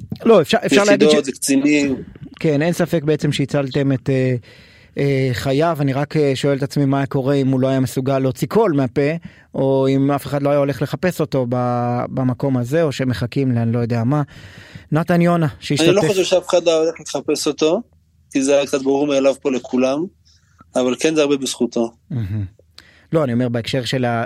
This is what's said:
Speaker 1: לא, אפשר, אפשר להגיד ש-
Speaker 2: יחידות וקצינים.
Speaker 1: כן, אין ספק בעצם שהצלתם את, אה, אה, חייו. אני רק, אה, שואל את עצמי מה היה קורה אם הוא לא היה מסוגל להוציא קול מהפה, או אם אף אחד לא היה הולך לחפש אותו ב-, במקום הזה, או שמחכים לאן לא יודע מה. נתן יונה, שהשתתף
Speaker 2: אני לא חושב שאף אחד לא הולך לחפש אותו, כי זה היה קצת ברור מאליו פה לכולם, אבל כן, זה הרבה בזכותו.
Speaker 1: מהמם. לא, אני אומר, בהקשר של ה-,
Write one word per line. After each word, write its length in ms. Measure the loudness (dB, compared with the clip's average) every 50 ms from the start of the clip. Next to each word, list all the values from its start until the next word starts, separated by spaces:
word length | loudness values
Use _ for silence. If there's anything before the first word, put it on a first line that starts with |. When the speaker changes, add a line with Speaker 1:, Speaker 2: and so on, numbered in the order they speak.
| -6 -10 -10 0 4
Speaker 1:
לא, 160 | 6 6 6
אפשר, 160 | 6 4 0 -2 0
אפשר 180 | 2 2 4 4
להגיד 260 | 4 4 4 4 4
ש- 40 | 4
Speaker 2:
יחידות 140 | 2 0
וקצינים. 680 | -2 -6 -6 -2 0 0 2 2 2 2 2 2 0 -2 -4 -8 -12 -18 -20 -20 -20 -8 -4
Speaker 1:
כן, 220 | -2 0 0 2
אין 120 | 0 0 0
ספק 300 | -2 -2 -2 -2 -2 0
בעצם 280 | 0 0 0 0 -2
שהצלתם 600 | -2 -2 -2 -2 -2 -2 -2 -2 -2 -2 0 0
את, 180 | 0 0 0 -2
אה, 260 | 0 0 0 0 0 -2 -6 -10 -20 -20 -20 -20 -20 -20 -20 -12 _
אה, 320 | -2 -2 0 0 0 0 -2 -2
חייו. 440 | -2 -2 -2 0 2 2 0 0 0
אני 140 | -2 -2 -2
רק, 240 | -2 -4 -2 0
אה, 140 | 0 0 0 0
שואל 220 | 0 0 0 0
את 60 | 0 -2
עצמי 220 | -2 -2 0 0
מה 120 | 2 0
היה 80 | 0 -2
קורה 300 | -2 -2 -2 0 0 0
אם 120 | 2 2
הוא 120 | 2 2 2
לא 80 | 2
היה 120 | 2 2 0
מסוגל 400 | 0 -2 -2 -4 -2 0 0 0
להוציא 280 | 0 -2 -2 -4 -4
קול 260 | -2 2 2 2 2 2
מהפה, 380 | 0 0 0 0 0 0 0 -2 -4 -8 -14 -20 -20 -20 _ -4
או 320 | -2 0 2 2 2 2 2
אם 220 | 2 2 2 0
אף 140 | 0 -2 -4
אחד 160 | -4 -4 -2
לא 80 | 0 2
היה 100 | 2 2
הולך 220 | 2 0 -2 -4
לחפש 400 | -4 -6 -4 -2 -2 -2 -2 -2
אותו 240 | -4 -2 -2 -2 -2 0
ב-, 520 | -2 -2 -2 -2 -2 -2 -2 -2 -2 -4 -4 -4
במקום 480 | -4 -2 -2 -2 -2 -2 -2 -2 0
הזה, 260 | -2 -2 0 0 0 0
או 80 | 0
שמחכים 600 | -2 -2 -2 -2 -2 -4 -4 -4 -2 -2 0 0
לאן 200 | 0 0 0 0
לא 80 | 0 -2
יודע 240 | -2 -2 -2 -2 0
מה. 180 | 0 0 0 -2 -4 -8 -16 -20 -20 -20 -20 -20 -20 -20 -20 -6 -2
נתן 300 | -2 -2 0 2 2 2
יונה, 260 | 4 2 2 2 0 -2 -4 -6
שהשתתף 280 | -6 -2 0 2 4
Speaker 2:
אני 80 | 4 4
לא 60 | 4
חושב 220 | 2 2 2 0 2
שאף 260 | 2 0 0 2 0
אחד 140 | 0 2 2
לא 200 | 2 2 2 2
הולך 120 | 0 -2 -6
לחפש 480 | -8 -8 -8 -6 -4 -4 -4 -2 -2
אותו, 340 | -4 -2 0 0 0 0 0 -4 _ _ _ _ _ _ _ _ _
כי 120 | -2 0 2
זה 120 | 2 2
היה 100 | 2 2
קצת 160 | 0 -2 -2
ברור 260 | 0 0 0 0 0
מאליו 280 | 0 2 2 2 2 0 0
פה 100 | -2 -4
לכולם, 540 | -4 -4 -4 -2 0 0 0 0 0 -2 -4 -6 -10 _ _ _ _ _ _ _ _ -20 -16 _ -2
אבל 200 | 0 0 0 0 0
כן, 160 | 0 2 2
זה 60 | 2
הרבה 160 | 2 2 0
בזכותו. 540 | -2 -4 -6 -4 -4 -4 -2 0 -2 -4 -4 -6 _ _ -8
Speaker 1:
מהמם. 360 | -6 -6 -6 -4 -6 -6 -6 -8 -12 _ _ _ _ -20 -20 -20 _ _ _ _ -2
לא, 100 | 0 0
אני 100 | 0 0
אומר, 160 | 0 0 -2
בהקשר 360 | -2 -4 -4 -4 -4 -4 -2
של 200 | -2 -2 -2 0
ה-, 180 | 0 0 -2 -4